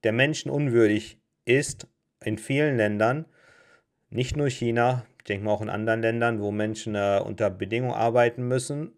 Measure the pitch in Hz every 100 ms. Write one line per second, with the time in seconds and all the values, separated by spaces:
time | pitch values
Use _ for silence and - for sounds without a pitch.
0 | 110 113 139 151 139 143 147 117 110 104
1 | - - _ _ - 127 147 - - _
2 | _ _ - 107 - 139 151 127 104 104
3 | 110 139 160 _ _ _ _ _ _ _
4 | _ 110 123 147 143 127 120 117 120 127
5 | 117 _ - 101 107 104 107 101 110 113
6 | 113 117 117 110 104 104 107 107 - 104
7 | 101 98 104 101 107 95 104 113 127 104
8 | 117 120 120 120 123 127 131 143 165